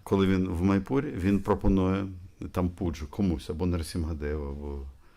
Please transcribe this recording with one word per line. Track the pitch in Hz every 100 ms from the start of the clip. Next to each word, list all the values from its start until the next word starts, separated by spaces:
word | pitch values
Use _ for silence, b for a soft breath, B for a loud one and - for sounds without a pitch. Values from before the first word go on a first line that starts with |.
коли | - 98 95
він | 92 92
в | 85
Майпурі, | 95 98 95 135 147
він | - 92 101
пропонує | 104 92 101 95 95 95 95 90 - - 80
там | 92 90
пуджу | 87 90 78 76
комусь, | - 98 76 -
або | 80 87
Нарсімгадеву, | 87 80 92 80 78 73 76 71
або | 71 73 71 69 - b